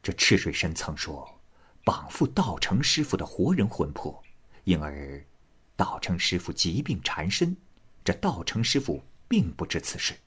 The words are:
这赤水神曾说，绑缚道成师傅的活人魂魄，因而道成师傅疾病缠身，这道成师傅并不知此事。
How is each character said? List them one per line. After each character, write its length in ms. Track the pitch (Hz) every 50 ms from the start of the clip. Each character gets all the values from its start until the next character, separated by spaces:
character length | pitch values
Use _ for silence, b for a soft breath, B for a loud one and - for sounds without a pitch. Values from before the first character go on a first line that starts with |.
这 100 | - -
赤 240 | - - - - -
水 160 | 92 - 90
神 220 | - - - 82 82
曾 200 | - - - 78
说， 440 | - - - 76 69 - - - - - b b b b b b b -
绑 240 | - - - - -
缚 160 | - - -
道 320 | - - - 180 107 90 -
成 240 | - - 95 120
师 220 | 143 - - 156 151
傅 120 | - -
的 80 | - 82
活 300 | - - - 90 - 185
人 120 | 165 101
魂 240 | 101 - - - 71
魄， 280 | 76 - - 78 - - - - - - - b b b b
因 140 | 98 87 78
而 440 | - 151 143 73 71 67 - - - - - _ _ _ _ _ _ _ _
道 220 | - - - - -
成 180 | - - 87 85
师 200 | - - 95 87
傅 140 | - -
疾 300 | 80 - - 85 82 -
病 180 | - - - 85 -
缠 260 | - - - 78 92
身， 260 | - - 175 170 185 - _ - _ _ _ - - - -
这 80 | - 185
道 280 | - - 190 - 90 -
成 180 | - - 113
师 180 | 113 - - 143
傅 220 | 131 - 76 65 - - - - -
并 240 | - 240 214 127 85
不 120 | - - 85
知 160 | - - 82
此 180 | - - - -
事。 160 | - - - - _